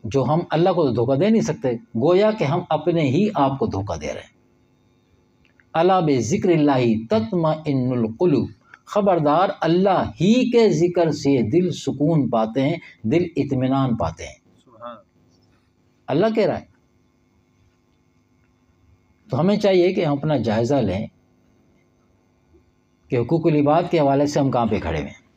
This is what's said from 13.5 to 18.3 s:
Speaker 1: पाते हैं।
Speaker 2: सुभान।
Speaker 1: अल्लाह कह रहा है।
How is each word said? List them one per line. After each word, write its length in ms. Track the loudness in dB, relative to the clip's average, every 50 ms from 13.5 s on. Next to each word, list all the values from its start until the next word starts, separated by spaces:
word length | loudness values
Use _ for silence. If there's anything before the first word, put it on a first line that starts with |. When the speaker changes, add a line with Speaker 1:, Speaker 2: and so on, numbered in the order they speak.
| -2 -2 0 0 0 0 0 0 0
Speaker 1:
पाते 280 | -2 -2 -6 -6 -10 -16
हैं। 120 | -18 -18 _ _ _ _
Speaker 2:
सुभान। 400 | _ _ _ -20 -18 -18 -16 -16 -18 _ _ _ _ _ _ _ _ _ _ _ _ _ _ _ _ _ _ _ _ _ -4
Speaker 1:
अल्लाह 220 | -2 0 0 0
कह 160 | 0 0 0
रहा 100 | 0 -2
है। 120 | -4 -10 _ _ _ _ _ _ _ _ _ _ _ _ _ _ _ _ _ _ _ _ _ _ _ _ _ _ _ _ _ _ _ _ _